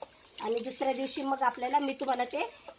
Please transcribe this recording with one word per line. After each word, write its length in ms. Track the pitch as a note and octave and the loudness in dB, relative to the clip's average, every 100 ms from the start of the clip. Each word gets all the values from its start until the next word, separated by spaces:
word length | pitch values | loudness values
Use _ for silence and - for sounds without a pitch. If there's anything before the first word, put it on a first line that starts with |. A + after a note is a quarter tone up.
| - - - - | -14 -18 -20 -6
आणि 180 | G#3+ A#3 | -2 -2
दुसऱ्या 340 | A#3+ - C4+ | -2 0 0
दिवशी 280 | B3+ C4+ D#4 | 2 0 0
मग 200 | C4+ C4+ | 0 2
आपल्याला, 380 | B3+ B3 B3+ C#4+ | 2 2 0 2
मी 140 | C#4 | 2
तुम्हाला 320 | C4+ C4+ B3 B3 | 0 0 0 0
ते 280 | D4 A#4 - - | -2 -4 -8 -20